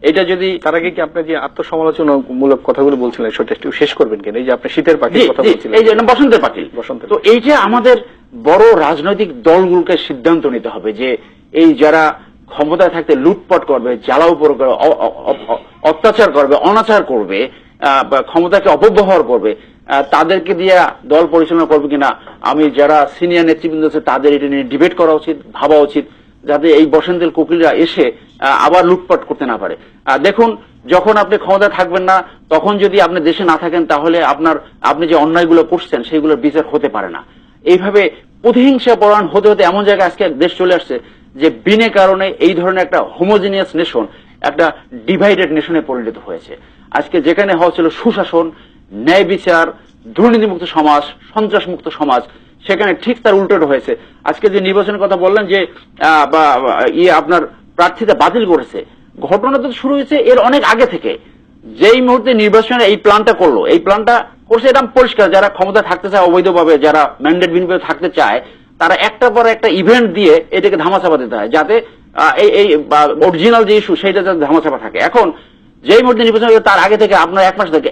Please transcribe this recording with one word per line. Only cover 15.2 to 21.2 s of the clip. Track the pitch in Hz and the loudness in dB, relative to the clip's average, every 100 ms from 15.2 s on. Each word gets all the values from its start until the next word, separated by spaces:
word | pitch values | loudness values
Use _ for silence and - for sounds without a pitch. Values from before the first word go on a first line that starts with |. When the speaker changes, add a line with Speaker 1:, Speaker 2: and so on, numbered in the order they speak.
| 65 | -6
Speaker 1:
অ-, | - - | -6 -6
অ-, | 117 - - | -8 -8 -4
অত্যাচার | 156 156 220 208 202 | -2 0 0 2 2
করবে, | 143 139 143 | 2 2 2
অনাচার | 175 214 220 208 | 2 0 2 0
করবে, | 156 123 92 98 131 - _ - | 0 -4 -4 -4 -6 -8 _ -6
আহ, | 139 135 135 | -2 0 0
বা | 135 | -2
ক্ষমতাকে | 117 165 175 196 185 | -2 -2 0 2 2
অপব্যবহার | 147 214 196 190 180 | 4 4 2 2 2
করবে, | 120 123 107 104 - _ - | 2 0 -2 -6 -12 _ -4
আহ, | 139 | -4
তাদেরকে | 135 151 165 185 165 | 0 0 0 -2 -2
দিয়ে | 180 185 180 156 - 120 | -4 2 2 2 -4 0
দল | 151 | 0